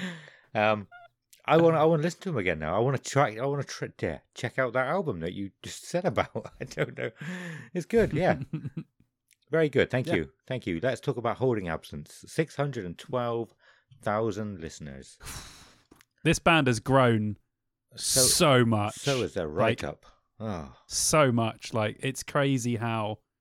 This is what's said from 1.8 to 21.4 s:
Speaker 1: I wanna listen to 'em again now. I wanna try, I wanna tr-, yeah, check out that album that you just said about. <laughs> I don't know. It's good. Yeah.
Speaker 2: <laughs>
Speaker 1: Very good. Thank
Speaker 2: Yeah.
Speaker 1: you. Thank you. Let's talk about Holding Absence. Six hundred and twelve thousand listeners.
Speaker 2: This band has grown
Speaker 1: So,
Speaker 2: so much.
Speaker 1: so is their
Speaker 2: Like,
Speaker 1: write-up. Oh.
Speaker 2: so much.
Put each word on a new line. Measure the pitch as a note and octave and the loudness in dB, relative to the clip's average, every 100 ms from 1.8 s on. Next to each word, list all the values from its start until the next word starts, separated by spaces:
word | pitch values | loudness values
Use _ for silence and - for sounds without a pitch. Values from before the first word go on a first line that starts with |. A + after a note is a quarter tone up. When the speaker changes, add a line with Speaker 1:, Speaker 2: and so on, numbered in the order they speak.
Speaker 1:
I | |
wanna | D#3+ D#3+ | 4 4
listen | E3+ - | 0 -4
to | G3 | -6
'em | C3+ | -2
again | F2+ D#2 | 0 0
now. | D#2 G2 | 0 0
I | |
wanna | B2+ C3 | 2 0
try, | - C#3 C3+ G#2+ | 0 2 2 0
I | C#3 | -4
wanna | C#3+ | -4
tr-, | B2+ - B2 - | -6 -8 -12 -6
yeah, | F#2+ C#2+ _ | -6 -6 _
check | - A#2+ - | -8 -6 -2
out | B2+ | 0
that | B2 C3 | 0 0
album | F3+ D#3+ F2 | -2 -2 -4
that | E2 | -6
you | F#2+ G2 - | -6 -10 -12
just | F#2 - - | -14 -14 -6
said | E3+ | -2
about. | F3+ A2 - - - | 0 0 -2 -4 -10
<laughs> | - | -12
I | |
don't | C3+ - D3+ - | -8 -4 -4 -4
know. | B2 - D3+ F3+ F3 D3+ - | -8 -8 -10 -8 -10 -12 -10
It's | F3+ - | -10 0
good. | A3+ F3+ | 2 2
Yeah. | D3 F3 C3+ - | 2 2 0 -4
Speaker 2:
<laughs> | D#3 C#3+ - - _ _ _ _ _ _ | -8 -8 -10 -14 _ _ _ _ _ _
Speaker 1:
Very | D#3 D#3 | 0 2
good. | B2+ F2 | 2 2
Thank | B2+ D3+ | 0 0
Speaker 2:
Yeah. | G#2 | -2
Speaker 1:
you. | D2+ _ - | -2 _ -10
Thank | B2+ G2+ | -8 -4
you. | E2 | -2
Let's | B2+ A#2 | -2 -2
talk | - B2 | -4 -2
about | A2+ G2 | -4 0
Holding | C3 A2 F2+ | 0 0 -2
Absence. | D#2 - D2+ - - - | -6 -8 -14 -14 -18 -8
Six | - D#3+ - | -4 -4 -4
hundred | C#3+ A#2+ | -4 -4
and | F2+ E2 | -8 -10
twelve | - B2 A#2+ A#2 A2 _ _ _ _ - | -6 -4 -2 -4 -6 _ _ _ _ -8
thousand | A2 G#2+ A2+ F#2+ G#2 F2+ | -2 0 0 -2 -6 -8
listeners. | D#2+ - D2 C2+ C2 - - - - - - _ _ _ _ _ | -12 -12 -14 -14 -18 -18 -16 -14 -16 -20 -20 _ _ _ _ _
Speaker 2:
This | D#3 E3+ | 0 2
band | F3+ E3 B2+ | 4 6 4
has | A2 | 2
grown | - C3+ B2 A2 G#2+ G2+ _ _ _ _ _ - | 4 6 6 4 0 -6 _ _ _ _ _ -8
Speaker 1:
So, | - C3+ | 0 2
Speaker 2:
so | B2+ - D#3+ B2+ A2+ | 4 6 6 6 6
much. | G#2+ G#2 - | 4 0 -2
Speaker 1:
so | C#3 C3 | -2 0
is | F2+ | 0
their | G2 D#2 | -2 -4
Speaker 2:
Like, | D#2+ A2+ B2 | 0 0 0
Speaker 1:
write-up. | D2 - - _ _ - | -6 -10 -16 _ _ -12
Oh. | A2 F2 C#2 - - | -8 -8 -10 -16 -8
Speaker 2:
so | - - D#3 C3+ | -2 2 4 6
much. | A#2 | 4